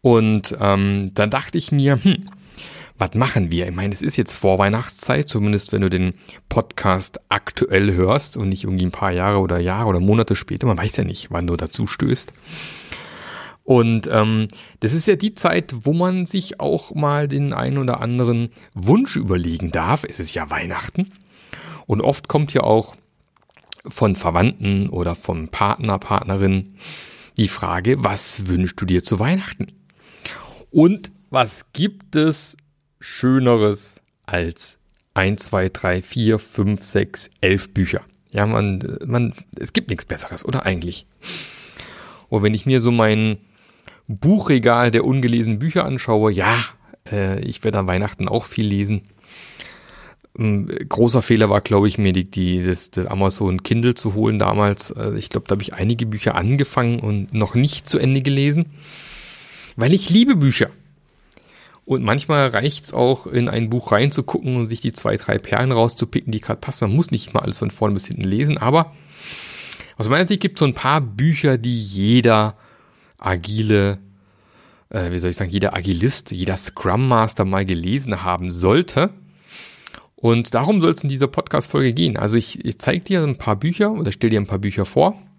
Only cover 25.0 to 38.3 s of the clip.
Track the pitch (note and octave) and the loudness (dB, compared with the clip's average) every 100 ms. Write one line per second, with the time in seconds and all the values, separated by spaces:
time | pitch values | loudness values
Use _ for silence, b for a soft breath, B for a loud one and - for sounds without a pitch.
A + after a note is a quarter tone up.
25 | F2 E2+ - F2 D#2+ - G2+ A2 A2 F#2+ | -4 -4 -6 -8 -8 -2 -2 0 -2 -4
26 | - G2+ - G2 G2 F#2+ F#2+ B B B | -2 -4 -2 0 2 2 -2 B B B
27 | B B B - G#2 - F2+ F2 G2+ C#3 | B B B -2 0 0 -4 -2 0 2
28 | A#2 G#2 - - F#2+ F2+ F#2 - F#2 F2+ | 0 0 -2 -4 -2 0 0 -2 0 0
29 | - G2 A#2 F#3+ F#3+ - - _ _ B | 0 0 0 -2 -4 -10 -12 _ _ B
30 | B B B B B B B - E3 G#3 | B B B B B B B 4 4 4
31 | - - _ C3 A2+ - - - G3 G3+ | -6 -18 _ 0 0 -2 -8 -2 -2 -4
32 | - D#3 D#3 D#3 - - _ _ _ _ | -4 2 2 2 -4 -10 _ _ _ _
33 | - - B2+ C3 B2+ A#2 G#2 G#2 - - | -16 -2 2 4 4 4 4 0 -6 -12
34 | _ _ - F2 E2+ - - - _ _ | _ _ -6 -4 -4 -6 -10 -10 _ _
35 | _ - F#2+ G#2 - G2+ F#2 - F#2+ F2+ | _ -2 0 0 -2 0 -2 -2 -2 -2
36 | - - A2 A2 - - G2+ G2+ - G2+ | -4 -2 2 0 -2 -2 0 -2 -2 -2
37 | G2 - - _ F#2 G2 - - F2+ - | -2 -4 -8 _ 0 0 -2 -2 -2 -4
38 | - _ _ | -8 _ _